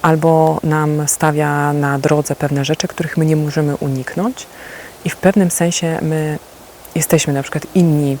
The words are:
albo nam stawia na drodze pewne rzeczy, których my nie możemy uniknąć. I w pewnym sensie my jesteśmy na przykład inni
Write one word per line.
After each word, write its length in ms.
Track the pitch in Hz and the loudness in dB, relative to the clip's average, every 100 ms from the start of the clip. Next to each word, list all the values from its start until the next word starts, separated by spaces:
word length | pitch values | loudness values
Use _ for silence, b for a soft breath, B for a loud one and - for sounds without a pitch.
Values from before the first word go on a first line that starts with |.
albo 580 | 165 160 165 160 160 156 | 2 4 4 4 4 2
nam 440 | 160 156 151 151 147 | 0 0 0 0 -2
stawia 680 | - 156 147 147 147 143 | 0 0 2 0 0 0
na 260 | 147 143 139 | 0 0 0
drodze 360 | 147 151 143 - | 2 2 0 -2
pewne 300 | 147 139 139 | -2 0 -2
rzeczy, 220 | 156 185 | -2 -4
których 300 | - 165 - | -4 -4 0
my 80 | 156 | 2
nie 100 | 156 | 2
możemy 400 | 151 151 147 143 | 0 0 -2 -2
uniknąć. 720 | 147 131 131 - 214 254 - B B B B B - | -2 -4 -4 -4 -4 -6 -16 B B B B B -8
I 40 | |
w 60 | - | 0
pewnym 360 | 185 202 180 | 2 4 2
sensie 480 | - 170 170 170 160 | 0 -2 -2 -4 -2
my 380 | 156 156 151 151 - - - - - - | -2 -2 -2 -6 -10 -20 -20 -20 -8 -4
jesteśmy 380 | 135 160 - | 2 2 2
na 100 | 139 | -2
przykład 240 | 135 156 - 185 | -4 -8 -2 2
inni 420 | 170 147 143 139 | 4 4 0 -2